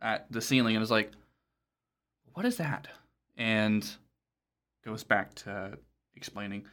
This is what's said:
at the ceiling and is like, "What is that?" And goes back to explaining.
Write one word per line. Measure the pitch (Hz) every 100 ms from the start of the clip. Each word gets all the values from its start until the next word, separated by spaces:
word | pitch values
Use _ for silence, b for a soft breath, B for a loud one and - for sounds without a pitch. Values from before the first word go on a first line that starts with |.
at | 113 110 -
the | 113
ceiling | - 131 117 110
and |
is | 110
like, | 113 107 - _ _ _ _ _ _ _ _ _ _ _
"What | - 226
is | 240
that?" | 160 127 - - _ _ _ -
And | 113 110 107 107 - - _ _ _ _ _ _ _ _
goes | - 107
back | - 104 98 -
to | - 101 95 - - _ _ -
explaining. | - 101 101 101 101